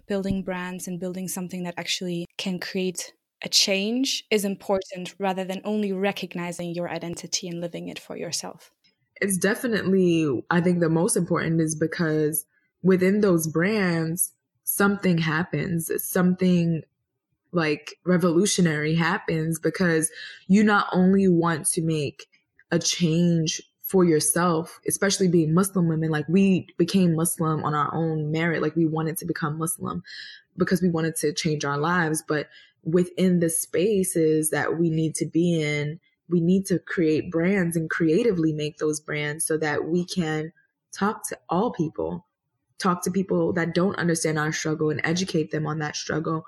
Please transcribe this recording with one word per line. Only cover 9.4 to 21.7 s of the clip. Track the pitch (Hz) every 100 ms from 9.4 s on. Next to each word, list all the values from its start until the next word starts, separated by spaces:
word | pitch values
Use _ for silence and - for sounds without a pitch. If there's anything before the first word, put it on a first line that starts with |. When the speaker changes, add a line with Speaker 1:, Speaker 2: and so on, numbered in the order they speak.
| 190 240 247 214 185 190 180 165 151 117 -
Speaker 2:
I | 170
think | 175 175
the | 160
most | 165 214 202
important | 170 156 147 165
is | 156
because | 156 160 - 160 156 151 160 - _ _ _
within | 180 185 185 208
those | 208 170 160
brands, | 160 185 220 180 165 160 170 - _ _ _ -
something | - 202 202 185 165
happens, | 160 151 175 147 160 170 - -
something, | - 190 180 180 185 175 170 160 - _ _ _ _ _ _
like, | 175 156 143 - -
revolutionary | - 180 175 160 208 - 170 151 151
happens, | 165 165 202 - 165 160 160
because | 160 - 180 160 156 - - - -
you | 202 214
not | 202 -
only | 180 185 196 190
want | 165 165 160
to | -